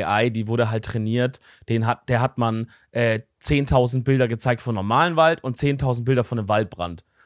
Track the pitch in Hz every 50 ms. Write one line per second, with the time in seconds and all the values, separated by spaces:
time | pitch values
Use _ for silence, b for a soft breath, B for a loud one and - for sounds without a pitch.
0 | 92 78 101 107 117 123 110 113 107 107 113 120 117 110 113 113 - - - 113
1 | 107 110 113 123 123 127 127 - b b b b b - 113 113 107 113 120 -
2 | _ - 123 113 123 131 - - 117 113 113 110 117 b b b b b _ 120
3 | 117 117 110 110 - _ _ _ - - 147 143 139 - 147 131 123 120 127 127
4 | 117 135 135 127 127 113 117 113 - 131 123 - - 127 113 101 95 104 117 139
5 | 165 175 165 156 160 165 165 - - 131 120 - - 143 139 135 139 131 123 120
6 | 117 123 135 123 117 - 120 117 104 95 107 107 110 92 - - 87 87 85 -
7 | - _ _ _ _